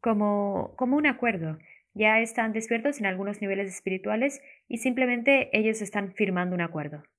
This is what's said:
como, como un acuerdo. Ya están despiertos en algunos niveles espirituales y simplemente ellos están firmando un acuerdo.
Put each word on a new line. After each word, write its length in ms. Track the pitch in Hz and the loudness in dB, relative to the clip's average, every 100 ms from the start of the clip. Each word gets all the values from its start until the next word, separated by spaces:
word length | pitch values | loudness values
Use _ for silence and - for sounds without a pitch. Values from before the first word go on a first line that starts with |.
como, 720 | 240 214 208 208 202 190 - - | 2 2 2 2 0 -2 -4 -4
como 220 | 247 285 | 0 4
un 80 | 302 | 2
acuerdo. 520 | 269 208 175 160 156 - - _ | 2 0 0 -4 -8 -12 -20 _
Ya 260 | 196 214 220 | 2 4 4
están 320 | 226 226 226 | 2 -2 -2
despiertos 480 | 220 220 233 247 285 | -2 -2 0 0 0
en 60 | 202 | -2
algunos 340 | 185 196 208 | -2 -4 -4
niveles 340 | 202 196 196 | -2 -2 -2
espirituales 680 | 185 - 185 202 214 269 277 - - _ | -4 -4 -4 -2 0 0 -2 -18 -20 _
y 80 | 226 | -4
simplemente 800 | 262 247 254 240 233 277 - - | -2 2 2 2 4 4 4 0
ellos 240 | 220 214 | 0 0
están 320 | 202 208 196 | -2 -4 -4
firmando 420 | - 202 180 180 | 0 0 2 0
un 60 | 180 | 0
acuerdo. 420 | 170 160 147 151 - | -2 -4 -8 -10 -18